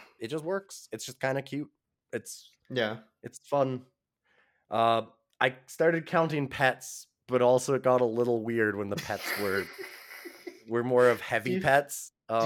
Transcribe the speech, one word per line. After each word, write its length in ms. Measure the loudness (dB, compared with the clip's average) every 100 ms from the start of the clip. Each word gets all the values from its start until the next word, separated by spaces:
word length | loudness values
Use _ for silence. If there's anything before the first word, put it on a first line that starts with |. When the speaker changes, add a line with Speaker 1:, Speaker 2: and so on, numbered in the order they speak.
| -16 -14
Speaker 1:
it 100 | -8
just 140 | -8
works. 460 | -6 -6 -8 -20 -14
It's 140 | -12 -12
just 140 | -6
kinda 240 | -4 -4
cute. 260 | -6 -8 -10 _ _ _ _
It's 380 | -10 -10 -18 -20 _ -8
Speaker 2:
Yeah. 300 | -2 -2 -4 -14 _
Speaker 1:
it's 160 | -18 -16
fun. 480 | -4 -2 0 -4 -12 _ _ _ _ _ _ _ -6
Uh, 320 | 2 4 4 -2 _ _ -2
I 180 | -2 -2 -14
started 400 | 0 2 2 -2
counting 400 | 0 0 -2 -4
pets, 580 | 0 0 0 -10 -16 -20 _ -2
but 140 | 4
also 320 | 6 4 2 0
it 80 |
got 180 | 4 4
a 40 | 2
little 380 | 0 0 0
weird 320 | 0 2 2 0
when 140 | -4
the 60 | -6
pets 280 | -6 -8 -6 -4
were, 260 | -2 -2 -4
Speaker 2:
<laughs> 1000 | -12 -16 -16 -20 -18 -18 -16 -20 -18 -6
Speaker 1:
were 160 | -2
more 240 | 2 6 6
of 120 | 4
heavy 300 | -2 -4 -2
Speaker 2:
Do 40 | -2
you, 40 |
Speaker 1:
pets. 500 | 4 2 2 -10 -14 _ -4
Speaker 2:
do 60 |
you 60 | 0